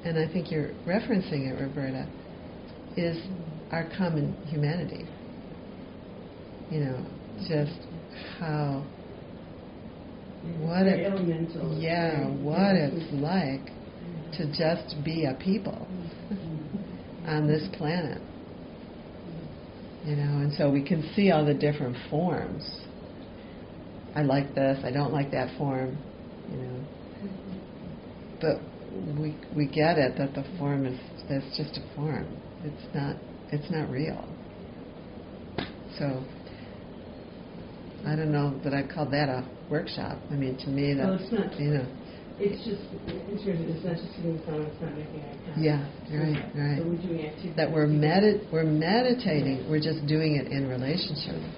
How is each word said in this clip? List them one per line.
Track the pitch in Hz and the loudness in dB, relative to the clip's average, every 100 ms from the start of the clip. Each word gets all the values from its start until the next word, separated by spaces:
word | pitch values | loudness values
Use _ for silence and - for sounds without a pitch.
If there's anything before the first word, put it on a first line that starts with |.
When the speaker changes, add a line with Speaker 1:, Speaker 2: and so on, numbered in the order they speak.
Speaker 1:
and | 170 160 | 2 2
I | 160 | 2
think | 185 160 | 0 0
you're | 156 143 - - | 0 0 -4 0
referencing | 196 233 202 - 147 135 | 0 4 2 4 0 0
it, | 127 | -2
Roberta, | 135 143 135 131 143 - - - - - - - - - | -2 -2 -2 -2 -4 -8 -12 -12 -12 -12 -12 -12 -6 0
is | 170 165 190 185 160 - - | 0 0 -4 -6 -6 -8 -4
our | 165 160 - | -2 -2 0
common | 180 156 139 - 147 | 2 4 2 -2 -4
humanity. | 151 147 175 156 - - - - - - - - - - - - - - - - - - | 0 2 2 -2 -6 -10 -10 -12 -12 -12 -12 -12 -12 -12 -12 -12 -14 -14 -14 -14 -12 -4
You | 156 | -2
know, | 139 127 - - - - - | 0 -2 -6 -10 -12 -8 0
just | 156 147 - - 165 - - - - | 2 2 -2 -10 -12 -12 -12 -12 -6
how, | 165 151 143 139 147 - - - - - - - - - - - - - - - | -2 0 0 -2 -4 -10 -14 -12 -12 -14 -14 -14 -14 -12 -12 -12 -14 -14 -12 -10
Speaker 2:
It's | 165 165 | -6 -2
Speaker 1:
what | 160 175 | 2 6
Speaker 2:
very | 190 180 196 | 8 8 4
Speaker 1:
it, | |
Speaker 2:
elemental. | 190 170 160 165 160 160 156 | 4 4 4 2 0 0 2
Speaker 1:
yeah, | 160 170 165 151 | 2 4 4 4
Speaker 2:
Right. | 139 139 | 2 2
Speaker 1:
what | 139 165 196 185 | 2 6 8 8
Speaker 2:
Yeah. | 143 | 6
Speaker 1:
it's | 165 156 | 2 0
like | 143 147 190 147 135 - | 0 4 4 2 0 -4
Speaker 2:
Mm-hmm. | - - - - 165 151 | -12 -12 -10 -8 -8 -6
Speaker 1:
to | - 151 143 | -2 -2 2
just | 160 175 - 151 147 | 4 2 -2 -2 0
be | 160 151 | 2 2
a | 135 | 2
people | 190 208 - - 170 185 170 - - | 2 2 0 -6 -6 -6 -8 -8 -6
Speaker 2:
Mm-hmm. | 202 165 156 147 165 - - - - 160 | -4 -4 -6 -4 -6 -6 -10 -12 -8 0
Speaker 1:
on | 156 151 | 4 6
this | 151 151 - | 4 2 -2
planet. | 151 175 151 - - - - - - - - - - - - 165 156 - - - - - | 0 0 0 -4 -8 -12 -12 -12 -12 -14 -14 -12 -12 -12 -10 -10 -10 -12 -14 -12 -14 -10
You | 151 147 | -2 0
know, | 143 143 | 2 4
and | 143 | 2
so | 143 147 | 4 6
we | 139 | 6
can | 139 165 151 - | 4 2 2 6
see | 196 | 8
all | 160 147 | 8 8
the | |
different | 135 147 147 127 120 - | 6 4 4 0 -2 -2
forms. | 151 180 151 - - - - - - - - - - - - - - - - - 147 | 2 2 2 -2 -4 -6 -10 -12 -12 -12 -12 -12 -14 -14 -14 -12 -12 -12 -12 -4 2
I | |
like | 143 139 139 - | 6 6 4 4
this, | 135 135 | 4 4
I | - | 2
don't | 143 143 | 2 2
like | 156 143 | 2 2
that | 127 123 - | 2 0 0
form, | 147 131 131 143 - - - - - | 0 2 0 -2 -8 -12 -12 -12 -8
you | 139 | -6
know. | 127 127 147 - - - 196 185 196 185 - - - - - - - - | -6 -6 -8 -10 -12 -8 -8 -8 -8 -8 -10 -12 -12 -12 -12 -14 -12 0
But | 160 - - - - 95 165 147 | 2 2 -2 -10 -8 -6 -2 0
we, | 156 151 - 147 | 0 -2 -4 2
we | 143 | 2
get | 151 156 160 | 6 6 8
it | 131 - | 6 4
that | 139 | 0
the | 147 139 180 | -2 -6 -2
form | 143 143 131 | 0 2 2
is, | 127 - - - | -2 -8 -12 -2
is | 139 131 - | -2 -2 -4
just | 156 - | -4 -4
a | - - | -8 -4
form. | 151 123 - - - - | -2 0 -4 -8 -12 -8
It's | 156 147 - 147 | -8 -8 -4 -2
not, | 143 - - - - | -2 -4 -8 -12 -4
it's | 147 - | -4 0
not | 160 131 | -2 0
real. | 127 156 - - 165 - - - - - - - - - - - - - - - - | 0 -2 -2 -8 -10 -12 -12 -12 -12 -12 -12 -14 -14 -12 -12 -8 -6 -6 -10 -12 -2
So | 143 131 135 - - - - - - - - - - - - - - - - - 147 | 0 0 -4 -10 -12 -12 -12 -12 -12 -12 -12 -12 -12 -14 -14 -12 -12 -12 -12 -6 0
I | 156 | 2
don't | 156 | 4
know | 147 143 135 | 4 4 2
that | 147 | 0
I'd | 139 139 | 0 0
call | - 143 | -2 2
that | 143 147 | 2 2
a | 127 131 - - | 2 -4 -10 -2
workshop. | 147 - - - - - | -2 0 -4 -4 -6 -2
I | |
mean, | 147 131 131 | 0 0 -2
to | 147 | -2
me, | 139 143 139 | 2 4 4
Speaker 2:
Well, | 190 | 4
Speaker 1:
that's, | 185 | 2
Speaker 2:
it's | - | 2
not. | 220 185 - | 0 0 0
Speaker 1:
you | 147 | 2
know. | 147 127 - - - - - | 2 2 -6 -12 -12 -14 0
Speaker 2:
It's | 202 - 233 | 0 2 -2
just, | 196 - 170 - | -4 -4 -8 -6
in | 175 196 202 196 | -6 -4 -2 0
terms | 165 | 0
of, | 165 | 0
it's | 160 180 | -2 0
not | 160 | -2
just | - - | -4 -4
sitting | 165 160 160 | -2 -2 -2
down, | 151 151 | -2 -2
it's | - | -4
not | 160 147 | -6 -6
making | 151 156 | -8 -8
eye | 147 - - | -10 -10 -4
contact. | 156 | 2
Speaker 1:
Yeah, | 156 147 143 - - | 4 4 0 -8 -4
Speaker 2:
So, | 151 | 0
Speaker 1:
right, | 165 151 - 147 | 2 2 -2 0
right. | 147 147 | 2 2
Speaker 2:
so | 170 | 2
we're | 170 | 0
doing | 180 165 151 | 0 -2 -4
activities | - 175 156 | -6 -4 2
Speaker 1:
That | 151 | 2
we're | 156 151 | 6 6
Speaker 2:
together. | 151 151 180 214 202 | 6 8 8 8 6
Speaker 1:
medi-, | - | 2
we're | 160 160 | 2 4
meditating. | 151 160 220 254 240 190 151 135 131 | 4 6 6 6 4 4 4 4 0
Speaker 2:
Yeah. | 123 | 2
Speaker 1:
We're | 156 | 2
just | 160 147 143 | 4 0 4
doing | 156 160 147 | 4 6 4
it | 127 | 2
in | 139 135 | 0 0
relationship | 127 131 175 - - - - 80 | 0 2 0 0 -4 -4 -4 -6